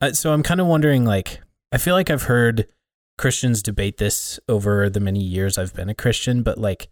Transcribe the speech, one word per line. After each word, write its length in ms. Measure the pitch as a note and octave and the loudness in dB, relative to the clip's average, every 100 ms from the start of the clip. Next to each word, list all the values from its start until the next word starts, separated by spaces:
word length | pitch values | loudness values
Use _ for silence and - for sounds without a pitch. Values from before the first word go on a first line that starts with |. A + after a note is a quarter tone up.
Uh, 100 | C#3+ | -2
so 200 | - D#3+ | -2 0
I'm 100 | D3+ | 0
kinda 220 | D3 F3 F3+ | 2 2 2
wondering, 400 | D#3+ D3+ C3+ A#2 | 4 4 4 2
like, 340 | G2 F#2 - - _ - | 0 -2 -12 -20 _ -4
I 60 | B2 | -2
feel 180 | - F3+ | 2 2
like 140 | F3+ | 2
I've 140 | D3 | -2
heard 440 | - A#2+ A#2 A2+ G#2 _ _ _ _ - | 2 2 4 2 -4 _ _ _ _ -4
Christians 440 | C3 - B2+ A2+ | -2 0 0 0
debate 360 | G2+ G2+ G2+ - | -2 -2 -4 -2
this 420 | G2+ - - - - | -2 -2 -6 -10 -2
over 400 | A2 G2+ G#2 G2+ | 0 2 2 2
the 100 | G2+ | 0
many 220 | G2 G2 | -2 -2
years 340 | F#2+ F#2 F#2+ F#2+ | -2 -2 -2 -2
I've 160 | F#2 - | -4 -6
been 140 | F#2 | -8
a 40 | G#2 | -2
Christian, 460 | B2 A2 - B2 | -2 0 0 0
but, 160 | A2+ - | 0 -2
like, 320 | G#2+ F#2 - | -2 -4 -10